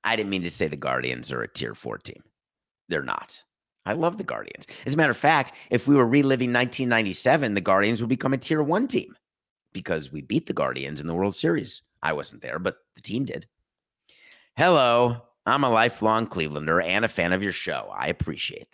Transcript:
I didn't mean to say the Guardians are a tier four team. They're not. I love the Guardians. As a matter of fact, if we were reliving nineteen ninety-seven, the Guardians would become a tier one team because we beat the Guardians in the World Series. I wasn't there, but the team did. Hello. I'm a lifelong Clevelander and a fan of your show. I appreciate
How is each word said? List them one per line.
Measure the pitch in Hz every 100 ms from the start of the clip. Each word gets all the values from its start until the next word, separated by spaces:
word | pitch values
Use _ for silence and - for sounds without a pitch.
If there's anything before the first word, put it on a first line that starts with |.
I | 104 113
didn't | 101
mean | 95
to | 85
say | - 80
the | 71
Guardians | 65 64 64 62 60
are | 64
a | 55
tier | - 58
four | 55 60 53
team. | - - _ _ _ _ _ _ _
They're | 82
not. | 65 50 - - _ _ _ _
I | -
love | 113 165 208
the |
Guardians. | - 55 50 - - - -
As |
a | 147
matter | 156
of | 117
fact, | 143 160 131 - -
if | 123 135
we | 143
were | 120
reliving | 139 135 131 123
nineteen | 123 123 - 127
ninety-seven, | 117 107 90 123 147 131
the | 101
Guardians | 90 95 101 113
would | 117
become | 127 -
a | 135
tier | - 156
one | 147 180 254
team | 254 - - _ _ _ _ _
because | 95 92 82 69
we | 73
beat | 67 85 -
the |
Guardians | - 67 65 67 73
in | 78
the |
World | 85 98 98
Series. | 160 165 - - _ _
I | 78
wasn't | 76 69 -
there, | 64 71
but | 92 - _
the | _
team | - 107 135
did. | - - _ _ _ _ _ _ _ _ _ _ -
Hello. | 170 165 127 120 123 120 - _
I'm | - 135
a | 135
lifelong | 113 117 117 110 110 113
Clevelander | 92 78 73 76 85
and | 85 98
a | 113
fan | - 87
of | 92
your | 101
show. | - - 71 50
I | 50 69
appreciate | 87 - - - - -